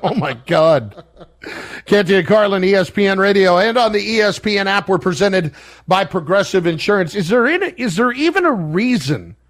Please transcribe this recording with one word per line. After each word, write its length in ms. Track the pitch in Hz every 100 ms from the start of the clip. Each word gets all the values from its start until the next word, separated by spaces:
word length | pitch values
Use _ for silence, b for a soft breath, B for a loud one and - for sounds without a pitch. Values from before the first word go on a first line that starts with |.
Oh, 120 | 175
my 180 | 262 147 120 -
God. 580 | 165 160 147 107 127 - _ - _ B B B B
Canty 320 | - 202 180 196
and 100 | 156
Carlin, 380 | 214 208 196
E 100 | 185
S 160 | 196 180
P 160 | - 202
N 120 | 190
Radio, 400 | 196 196 190 175
and 200 | 220 233
on 140 | 226
the 80 | 208
E 200 | 202 220
S 180 | 208 -
P 200 | 220 202
N 80 | 196
app, 220 | 202 190
we're 100 | 190
presented 560 | 190 156 202 190 156 B B B -
by 180 | 185
Progressive 640 | 196 190 151 190 190 190 175
Insurance. 480 | 160 - 202 175
Is 140 | 196 165
there 180 | 240 240
in, 160 | 349 381 -
is 200 | 240 165
there 160 | 247
even 320 | 247 320 359
a 80 | 349
reason 840 | 226 156 165 247 233 131 131 85 -